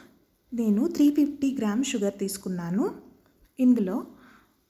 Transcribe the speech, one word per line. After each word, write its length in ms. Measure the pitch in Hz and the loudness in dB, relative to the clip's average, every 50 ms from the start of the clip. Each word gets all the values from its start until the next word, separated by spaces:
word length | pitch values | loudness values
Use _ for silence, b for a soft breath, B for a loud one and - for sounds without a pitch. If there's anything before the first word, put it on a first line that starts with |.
| B B B B _ _ _ _ _ - 254 233 | B B B B _ _ _ _ _ -12 -6 -2
నేను 220 | 226 220 208 208 277 339 339 | 0 2 2 2 2 0 2
త్రీ 120 | - 294 294 294 311 | 4 4 4 4 4
ఫిఫ్టీ 300 | 285 285 - - 277 269 247 - | 2 0 0 -2 -4 -4 -2 -2
గ్రామ్ 240 | 220 208 208 240 277 - | -2 -2 -2 -2 -2 -2
షుగర్ 260 | - 220 202 202 202 202 | -2 -2 -2 -2 -4 -4
తీసుకున్నాను. 640 | 196 196 196 - - 196 185 180 170 170 175 208 311 427 - - - - - _ _ _ _ _ _ _ _ - 254 | -6 -6 -8 -8 -8 -8 -8 -6 -6 -4 -2 0 0 -2 -4 -8 -16 -20 -20 _ _ _ _ _ _ _ _ 2 4
ఇందులో 320 | 247 240 220 202 185 190 285 349 - - B B B B B B B B B _ | 4 4 4 2 -2 -4 -6 -8 -10 -16 B B B B B B B B B _